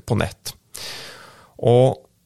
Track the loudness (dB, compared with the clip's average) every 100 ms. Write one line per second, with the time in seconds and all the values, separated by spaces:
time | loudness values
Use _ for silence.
0 | -4 -4 -4 -6 -18 -18 _ -18 -14 -16
1 | -18 -20 -20 -20 -20 -4 2 4 4 0
2 | _ _